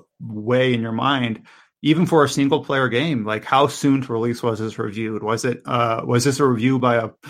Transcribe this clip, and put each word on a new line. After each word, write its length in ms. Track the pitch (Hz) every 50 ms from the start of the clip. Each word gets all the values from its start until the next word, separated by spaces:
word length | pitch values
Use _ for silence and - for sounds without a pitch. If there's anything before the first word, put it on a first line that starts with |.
| - _ _ -
weigh 540 | - 113 107 107 104 123 123 127 131 127 123
in 80 | 113
your 80 | 113 113
mind, 500 | 113 113 131 135 143 131 123 113 107 - - - - - _ _ _ _
even 240 | - 147 156 170 180
for 180 | - 170 156 139
a 40 | 117
single 360 | - 143 139 139 156 135 135
player 240 | - 139 135 131 117
game, 360 | 113 123 156 170 139 113 104
like, 200 | 107 107 107 -
how 240 | - 139 135 143 135
soon 340 | - - 151 139 135 135
to 100 | 131 -
release 300 | 117 110 117 120 117 -
was 160 | 127 117 110 104
this 200 | 110 110 - -
reviewed? 420 | 113 107 98 113 110 110 110 104
Was 220 | 107 107 117 110 -
it, 180 | 123 120 - -
uh, 380 | 139 127 120 117 113 113 - -
was 200 | 123 120 120 120
this 160 | 139 135 143
a 40 | 143
review 340 | 127 120 107 117 131 135 123
by 160 | 127 120 117
a, 140 | 117 113 104 - _ -